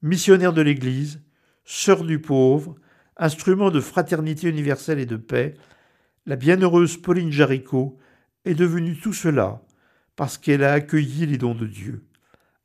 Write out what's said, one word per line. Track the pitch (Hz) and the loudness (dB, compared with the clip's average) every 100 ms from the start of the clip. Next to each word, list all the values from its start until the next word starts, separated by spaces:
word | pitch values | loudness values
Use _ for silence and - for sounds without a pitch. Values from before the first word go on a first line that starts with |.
missionnaire | 151 185 202 190 180 | -4 0 4 6 6
de | 160 | 2
l'Église, | 151 139 127 131 147 151 _ _ _ _ - | 2 0 -2 -4 -6 -12 _ _ _ _ -14
sœur | - - 175 165 | -2 2 2 2
du | 151 | -4
pauvre, | 151 135 131 147 160 - _ _ _ - | 0 4 4 4 -2 -16 _ _ _ -4
instrument | 160 151 190 190 196 | -4 -2 0 2 2
de | 151 | 0
fraternité | - 185 160 160 156 156 175 | -2 -4 -2 -4 -4 -4 -4
universelle | 151 143 135 - 147 | -2 -2 -4 -4 -6
et | 120 | -4
de | 113 | -8
paix, | - 123 143 - _ _ _ _ _ _ - | -4 -4 -4 -8 _ _ _ _ _ _ -10
la | 127 | -2
bienheureuse | 139 185 185 175 170 - | 2 4 4 4 2 0
Pauline | 185 180 165 | -2 -2 0
Jaricot | 143 135 131 - 131 135 - _ _ _ _ 196 | 2 2 0 -2 -4 -4 -8 _ _ _ _ -4
est | 160 | 0
devenue | 175 170 165 156 | 0 0 -4 -6
tout | 226 | -6
cela | 170 170 139 98 113 - _ _ _ _ - | -4 -2 0 -2 -6 -18 _ _ _ _ -8
parce | 143 - | -8 -4
qu'elle | - 143 | 0 2
a | 139 | 2
accueilli | 147 147 156 139 143 156 | 0 0 -2 -2 -2 -2
les | 131 | -2
dons | 120 117 | -2 -4
de | 110 | -8
Dieu. | 98 101 107 - _ _ _ _ _ | -10 -12 -12 -16 _ _ _ _ _